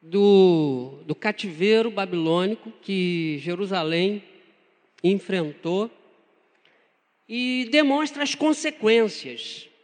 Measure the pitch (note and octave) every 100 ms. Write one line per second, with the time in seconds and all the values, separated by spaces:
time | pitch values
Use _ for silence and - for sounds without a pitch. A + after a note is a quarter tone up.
0 | E3 F#3+ G3+ G3 F#3 E3 D3+ B2+ B2+ C#3
1 | D#3 D3 G#3+ G#3 G3+ D#3 G3 A3 A3+ G3+
2 | F#3+ F3 D#3+ E3+ F#3 A3 A3+ - - F#3+
3 | F3+ F3 D#3+ D3 C#3+ F3 G3 F#3 D#3+ E3
4 | F#3+ G#3 - - _ _ _ _ _ _
5 | F3 G3 F#3+ F#3+ D3+ D3 E3 F#3 A3+ _
6 | _ _ _ _ _ _ _ _ _ _
7 | _ _ _ A3+ B3+ B3+ A#3 D4 D4 C#4+
8 | D4+ C#4+ C#4 - D4+ D4+ D#4 D4+ G#3+ A3+
9 | A3 - C3+ A#2+ - - - _